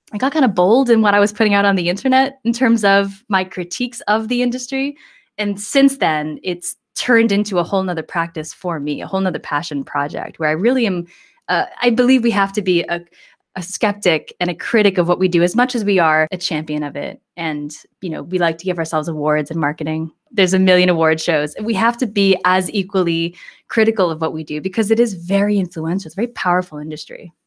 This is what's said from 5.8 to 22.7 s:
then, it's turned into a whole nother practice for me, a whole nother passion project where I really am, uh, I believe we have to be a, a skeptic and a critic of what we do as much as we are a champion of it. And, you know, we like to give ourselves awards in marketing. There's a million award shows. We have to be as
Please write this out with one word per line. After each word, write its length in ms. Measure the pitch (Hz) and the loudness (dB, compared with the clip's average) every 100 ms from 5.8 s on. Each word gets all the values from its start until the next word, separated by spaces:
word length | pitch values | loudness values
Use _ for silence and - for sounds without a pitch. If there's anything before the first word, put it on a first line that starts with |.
| 277 269 | 4 4
then, 420 | 170 156 151 151 | 0 0 -2 -6
it's 360 | 190 175 - - _ - | -6 -6 -8 -12 _ -6
turned 380 | - 233 226 | 2 4 4
into 260 | 196 208 190 | 2 0 -2
a 40 | |
whole 200 | 170 196 | 0 0
nother 180 | 190 165 | -2 -4
practice 520 | 156 175 170 170 156 | -6 -4 -4 -6 -10
for 260 | - 180 160 | -8 -6 -4
me, 220 | 147 147 | -4 -6
a 60 | - | -4
whole 120 | 190 | -2
nother 180 | 190 156 | -2 -4
passion 460 | - 151 170 143 | -4 -6 -4 -6
project 560 | 135 147 147 165 - - | -6 -4 -4 -6 -10 -4
where 80 | 156 | -2
I 60 | |
really 340 | 156 208 262 226 | 0 2 2 0
am, 200 | 180 170 - _ _ - | -2 -6 -12 _ _ -4
uh, 160 | 175 - - | -2 -2 -2
I 80 | 247 | 0
believe 340 | 226 247 262 | 4 4 4
we 80 | 233 | 4
have 220 | 202 196 | 2 0
to 80 | 202 | -2
be 220 | 180 175 | 0 0
a, 200 | 139 170 170 _ - _ _ - | 0 -6 -8 _ -20 _ _ -12
a 40 | |
skeptic 720 | 170 - 214 202 190 156 151 - | -10 -2 -2 0 0 0 -2 -6
and 100 | 175 | -6
a 60 | 170 | -4
critic 420 | - 233 202 190 | 0 2 4 2
of 120 | 170 | 2
what 100 | 175 | 2
we 80 | 185 | 2
do 160 | 170 | 4
as 140 | 175 202 | 2 2
much 180 | 254 247 | 0 0
as 80 | |
we 160 | 202 196 | 0 2
are 260 | 165 156 156 | 4 2 0
a 60 | 180 | -2
champion 460 | - 156 156 151 | -6 -6 -4 -6
of 120 | 147 147 | -6 -6
it. 260 | 143 - _ - | -10 -10 _ -10
And, 400 | 165 147 147 - - _ | -6 -6 -8 -12 -20 _
you 100 | 185 | -8
know, 140 | 156 | -8
we 160 | 147 175 | -4 -2
like 180 | 175 165 | 0 -2
to 60 | 185 | -4
give 120 | 170 | -4
ourselves 320 | 160 160 151 | -2 -4 -4
awards 420 | 156 151 151 147 | -2 0 0 0
in 80 | 165 | -2
marketing. 500 | 147 151 156 160 160 - _ | -2 -2 -4 -4 -6 -10 _
There's 220 | - 185 | 0 2
a 60 | 185 | 4
million 280 | 185 180 180 | 6 6 4
award 320 | 170 160 160 | 4 2 2
shows. 340 | - 160 151 - | 0 0 -2 -4
We 120 | 214 | -4
have 240 | 196 226 240 | 0 0 0
to 100 | 233 | -2
be 300 | 202 196 185 185 | 2 2 4 2
as 260 | 185 185 | 2 0